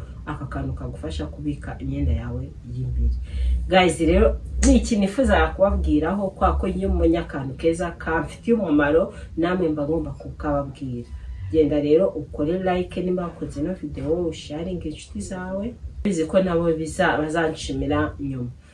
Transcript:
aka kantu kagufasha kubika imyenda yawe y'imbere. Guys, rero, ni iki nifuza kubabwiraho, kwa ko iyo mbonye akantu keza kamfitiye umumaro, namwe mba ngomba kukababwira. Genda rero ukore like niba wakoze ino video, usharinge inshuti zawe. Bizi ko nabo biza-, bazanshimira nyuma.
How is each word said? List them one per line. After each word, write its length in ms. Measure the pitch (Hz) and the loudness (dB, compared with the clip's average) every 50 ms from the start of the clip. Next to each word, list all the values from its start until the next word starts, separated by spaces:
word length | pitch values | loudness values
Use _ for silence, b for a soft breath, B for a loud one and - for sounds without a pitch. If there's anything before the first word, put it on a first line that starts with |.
| B B B B B | B B B B B
aka 200 | - 151 - 143 | -8 -8 -8 -8
kantu 260 | 131 - 139 135 135 127 | -8 -6 -6 -6 -6 -6
kagufasha 540 | - 135 123 123 - - 160 - - 151 | -6 -8 -10 -10 -8 -8 -8 -6 -6 -6
kubika 520 | 143 - - 143 151 143 - - - 123 - | -8 -8 -6 -6 -6 -6 -6 -8 -12 -10 -8
imyenda 340 | 131 135 135 143 143 131 120 | -6 -6 -4 -2 0 0 0
yawe 360 | 113 117 120 120 123 131 - - - - 120 120 | 0 -2 -4 -6 -6 -8 -8 -12 -14 -12 -10 -6
y'imbere. 380 | 127 127 123 123 120 - - - - B B B B B B B B B - | -6 -4 -4 0 2 2 2 2 0 B B B B B B B B B 4
Guys, 300 | 180 185 185 170 156 - | 4 6 6 6 4 2
rero, 400 | 165 156 175 196 220 - - - - - - 156 - | 2 4 6 6 6 4 2 0 -6 -6 -2 2 6
ni 100 | 262 269 | 6 6
iki 200 | 226 214 - 233 | 6 6 4 2
nifuza 500 | 208 196 190 - - 262 220 196 170 160 160 | 2 2 0 2 2 2 4 4 4 4 2
kubabwiraho, 840 | - - 190 202 196 - 165 160 151 151 151 160 190 202 202 190 | 2 2 4 4 4 2 2 2 2 2 2 2 0 0 -2 -4
kwa 260 | - - 196 185 - - | -2 2 2 2 2 2
ko 100 | - 196 | 0 0
iyo 200 | 180 185 190 196 | -2 0 0 0
mbonye 300 | 185 170 170 165 165 - | 2 4 4 4 4 2
akantu 360 | 165 - - 147 135 135 131 | 0 -4 -6 -6 -6 -6 -8
keza 360 | - 170 165 165 170 180 170 | 0 0 2 2 2 -2 -4
kamfitiye 680 | - - - 165 165 165 151 - - - - 226 233 | -6 -6 -4 -2 -2 0 -2 -4 -8 -6 2 2 2
umumaro, 580 | 220 196 170 147 147 147 143 151 165 202 214 B B B B B | 2 4 2 4 4 4 6 6 4 4 2 B B B B B
namwe 320 | 160 165 175 185 185 175 160 | 0 0 2 2 2 0 0
mba 140 | 156 147 143 143 | 0 0 0 0
ngomba 220 | 160 165 151 143 | 0 -2 -2 -4
kukababwira. 1000 | 135 - - 135 127 - - 151 143 143 139 131 123 - 139 131 123 120 120 - B B B B B B B B - | -8 -10 -12 -14 -12 -8 -4 -2 0 0 -2 -4 -8 -10 -8 -8 -6 -8 -8 -10 B B B B B B B B 4
Genda 280 | 160 156 143 151 147 | 4 4 6 4 2
rero 280 | 143 147 151 165 190 - | 4 6 6 6 6 4
ukore 500 | - 151 135 - - - 147 151 175 190 | 0 -2 -8 -8 -4 -4 -2 0 0 0
like 440 | 185 180 180 180 180 - - 185 180 | 0 0 0 0 -2 -2 -4 -4 -2
niba 200 | 180 180 185 175 | 0 0 0 -2
wakoze 380 | 170 160 - 156 139 - 143 | -6 -6 -8 -10 -8 -6 -4
ino 140 | 147 170 190 | -4 -4 -4
video, 520 | - - - 143 135 135 147 165 180 180 | -6 -8 -8 -8 -6 -2 0 0 0 0
usharinge 640 | 160 151 - - - 147 151 170 185 180 170 - 160 | -2 -4 -6 -10 -10 -8 -6 -6 -6 -6 -6 -6 -8
inshuti 320 | 147 - - - - 208 | -8 -10 -14 -12 -10 -10
zawe. 540 | 196 - 196 180 180 185 190 196 208 240 240 - - - - - - | -8 -8 -8 -8 -6 -6 -6 -4 -6 -6 -8 -10 -12 -12 -10 -4 -2
Bizi 200 | 208 185 160 156 | 0 0 0 0
ko 180 | 156 - 190 185 | 2 4 4 4
nabo 220 | 185 170 165 170 170 160 | 4 2 2 2 2 2
biza-, 460 | 156 160 151 - - 180 160 147 147 | 0 -2 -4 0 2 2 2 2 2
bazanshimira 960 | 151 156 156 170 165 156 - - - - 139 135 139 139 147 147 151 147 - - | 0 0 0 0 0 0 0 -4 -6 -6 -4 -4 -2 0 0 0 0 -2 -4 -6
nyuma. 300 | 143 139 135 131 123 120 - B B B | -6 -6 -6 -6 -6 -8 -10 B B B